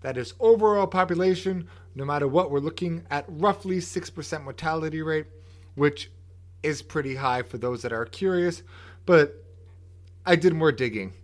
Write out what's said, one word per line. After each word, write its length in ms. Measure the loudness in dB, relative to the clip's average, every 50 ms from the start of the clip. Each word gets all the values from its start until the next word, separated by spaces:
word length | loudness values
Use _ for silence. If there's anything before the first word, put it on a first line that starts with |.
That 160 | -6 -6 -6 -6
is 160 | -6 -8 -6 2
overall 460 | 6 6 6 8 6 4 4 4 2
population, 800 | 2 2 0 2 2 2 2 2 2 0 0 -2 -4 -4 -4 -8 -10 -16 -20 -20 -18 -12
no 100 | -8 -4
matter 240 | -2 -2 0 0 2
what, 220 | 2 2 2 2
we're 100 | 0 -2
looking 440 | -2 -2 -6 -4 -4 -4 -4 -6 -6 -4
at 140 | -4 -4 -4 -6
roughly 520 | -6 2 2 2 2 0 -4 -4 -4 -2
six 300 | -4 -4 -8 -8 -8 -8
percent 340 | -12 -12 -10 -8 -10 -10 -10
mortality 560 | -12 -12 -6 -4 -4 -2 -2 -4 -6 -6 -6
rate, 260 | -4 -2 -2 -4 -4 -6 -18 -20 -20 -20 -20 -20 -20 -16 -2
which 360 | 2 2 2 2 0 -14 -16 -18 -20 -20 -20 -20 -20 -20 -20 -16 -6
is 200 | -4 -4 -4 -4
pretty 320 | -8 -6 -6 -4 -4 -4 -6
high 260 | -4 -2 -2 0 -2
for 160 | -4 -6 -8
those 240 | -6 -4 -4 -6 -4
that 140 | -6 -6 -4
are 100 | -4 -6
curious. 580 | -8 -6 -2 -2 0 0 2 0 0 -2 -6 -16 -20 -20 -20 -20 -20 -20 -10 2
But 360 | 6 6 6 6 4 0 -16 -20 -20 -20 -20 -20 -20 -20 -20 -20 -20 -20 -20 -20 -20 -20 -8 2
I 100 | 2 2
did 160 | 6 6 2
more 180 | 2 4 2 2
digging. 440 | 2 2 -4 -4 -4 -6 -8 -8 -12 -16